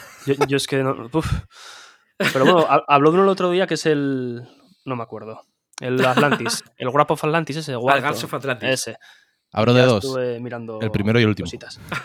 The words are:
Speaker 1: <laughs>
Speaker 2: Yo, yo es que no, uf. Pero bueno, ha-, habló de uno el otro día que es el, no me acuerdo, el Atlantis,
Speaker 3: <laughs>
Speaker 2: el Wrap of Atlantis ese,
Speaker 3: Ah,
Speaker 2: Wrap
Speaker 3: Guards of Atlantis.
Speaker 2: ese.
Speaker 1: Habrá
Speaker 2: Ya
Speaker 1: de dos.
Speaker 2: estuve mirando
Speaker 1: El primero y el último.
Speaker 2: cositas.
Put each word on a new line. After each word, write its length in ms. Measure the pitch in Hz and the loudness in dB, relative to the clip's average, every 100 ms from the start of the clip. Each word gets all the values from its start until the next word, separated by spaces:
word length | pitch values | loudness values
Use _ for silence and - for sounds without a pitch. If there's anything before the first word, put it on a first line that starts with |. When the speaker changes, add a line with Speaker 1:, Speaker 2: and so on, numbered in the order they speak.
| - | 0
Speaker 1:
<laughs> 120 | - 135 | -10 -4
Speaker 2:
Yo, 80 | 139 139 | -2 0
yo 100 | 139 | -2
es 100 | - | -2
que 160 | 135 | -2
no, 260 | 135 - 117 | -2 -4 -6
uf. 180 | 156 - - - - - - - _ _ - 165 | -4 -2 -4 -6 -18 -20 -20 -20 _ _ -4 -2
Pero 100 | 135 143 | 2 4
bueno, 200 | 180 147 | 4 4
ha-, 160 | 147 - | 2 4
habló 240 | 143 151 | 4 6
de 40 | 175 | 4
uno 80 | |
el 60 | 196 | 2
otro 200 | 185 180 | 2 0
día 140 | 180 185 | 0 0
que 80 | 156 | -2
es 100 | 160 | 0
el, 580 | 151 139 131 123 120 120 _ _ _ 135 | 0 0 -4 -6 -10 -14 _ _ _ -10
no 100 | 127 | -10
me 80 | |
acuerdo, 380 | 113 110 107 110 _ _ _ - | -10 -12 -14 -16 _ _ _ -10
el 240 | 127 127 131 | -2 2 2
Atlantis, 580 | 123 143 127 117 - - | 4 2 2 -2 -6 -8
Speaker 3:
<laughs> 80 | _ | _
Speaker 2:
el 120 | 123 | -2
Wrap 220 | 139 147 | 0 2
of 120 | 156 | 0
Atlantis 340 | 156 165 160 160 | 0 -2 -2 -8
ese, 160 | 147 | -8
Speaker 3:
Ah, 60 | 123 | -2
Speaker 2:
Wrap 220 | 123 139 | 2 2
Speaker 3:
Guards 220 | 147 110 | 0 -4
of 100 | - | -8
Atlantis. 360 | 147 135 120 123 | -8 -6 -4 -2
Speaker 2:
ese. 280 | 131 117 110 - - _ _ _ | -2 -4 -12 -20 -20 _ _ _
Speaker 1:
Habrá 220 | 104 110 | 0 4
Speaker 2:
Ya 60 | 123 | 6
Speaker 1:
de 60 | 127 | 6
dos. 180 | 107 | 4
Speaker 2:
estuve 360 | 135 131 123 117 | 0 -4 -4 -6
mirando 400 | 123 120 113 110 | -8 -10 -12 -6
Speaker 1:
El 100 | 110 | -4
primero 280 | 107 101 117 | -2 2 4
y 40 | |
el 60 | 110 | 4
último. 160 | 98 90 | 2 -4
Speaker 2:
cositas. 340 | - - - - - | -10 -16 -18 -12 -10